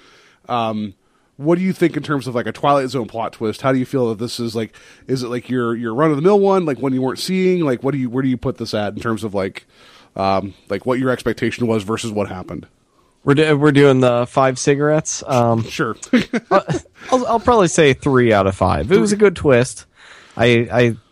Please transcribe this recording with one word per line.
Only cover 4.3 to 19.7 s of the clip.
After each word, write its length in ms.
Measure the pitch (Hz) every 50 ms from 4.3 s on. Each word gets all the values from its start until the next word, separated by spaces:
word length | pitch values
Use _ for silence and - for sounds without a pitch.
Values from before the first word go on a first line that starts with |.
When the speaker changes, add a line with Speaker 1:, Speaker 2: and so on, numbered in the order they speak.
| - -
Speaker 1:
is, 140 | 117 117 107
like, 180 | 117 110 104 - - - - - _ _
is 160 | - 131 131 123
it, 60 | 117
like, 220 | 123 123 - -
your, 240 | 127 123 120 117 117
your 180 | 113 120 113 110
run-of-the-mill 440 | 127 156 160 151 139 156 190 208 202
one, 240 | 196 196 190 190 175
like, 140 | 151 135 -
one 160 | 131 139 131
you 80 | 127 131
weren't 160 | 131 98 -
seeing? 420 | - - 185 185 185 185 185 175 160
Like, 180 | 143 123 113 -
what 80 | 139
do 80 | 147 139
you, 100 | 127 120
where 140 | 113 131 135
do 60 | 131
you 80 | 127 117
put 180 | - 135 120 -
this 140 | 117 - -
at 220 | 107 104 101 101
in 60 | 101
terms 220 | 92 117 113 104 113
of, 100 | 107 95
like, 320 | 98 95 98 - - - _ _ _ - - - - _ _ -
um, 400 | 95 95 98 98 95 95 98 92 _ _ -
like, 160 | 101 95 -
what 120 | 123 127 127
your 120 | 131 131
expectation 560 | 123 - - 120 110 - 123 113 - - 120
was 160 | 113 113 110 95
versus 280 | 98 113 107 - 113 104
what 160 | 104 101 95
happened? 380 | 95 92 87 - 87 - - - _ _ _ _ _ _ _ _ _ _ -
Speaker 2:
We're 100 | 143 139
do-, 240 | 143 156 156 151 139
we're 140 | 147 151 135
doing 280 | 139 143 139 131 131
the 240 | 127 123 120 120 120
five 300 | - - 147 135 131 127 127
cigarettes. 680 | - 143 143 139 147 151 151 156 - - - - -
Um, 380 | - 139 123 117 117 117 113 113
Speaker 1:
Sure. 320 | - - - 151 113 104 - - - - 233 -
<laughs> 280 | - - 226 - -
Speaker 2:
uh, 120 | - - - - - - - _ _ - - -
I'll, 160 | 254 254 233
I'll 140 | - 226 233
probably 280 | - 247 247 220 185 160
say 240 | - - 160 139 127
three 400 | - - 147 131 127 123 117 107
out 140 | 101 95
of 80 | 95 98
five. 360 | - 98 90 90 73 80 117 185
It 60 | 214
was 120 | - 202 208
a 40 |
good 180 | 202 214 196 175
twist. 480 | - - 151 127 117 127 -